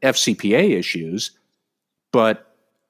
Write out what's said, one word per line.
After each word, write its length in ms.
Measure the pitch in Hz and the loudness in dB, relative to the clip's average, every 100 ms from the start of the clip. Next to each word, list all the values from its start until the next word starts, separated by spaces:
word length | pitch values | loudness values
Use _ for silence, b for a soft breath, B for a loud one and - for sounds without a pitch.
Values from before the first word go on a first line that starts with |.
F 140 | 135 127 | -2 0
C 180 | - 98 | -2 -2
P 180 | 101 | 0
A 240 | 117 139 92 | 2 2 0
issues, 540 | 87 85 80 95 - _ _ _ _ _ _ _ - | -2 -6 -6 -6 -8 _ _ _ _ _ _ _ -2
but 440 | 120 110 104 _ _ _ _ _ | 2 2 0 _ _ _ _ _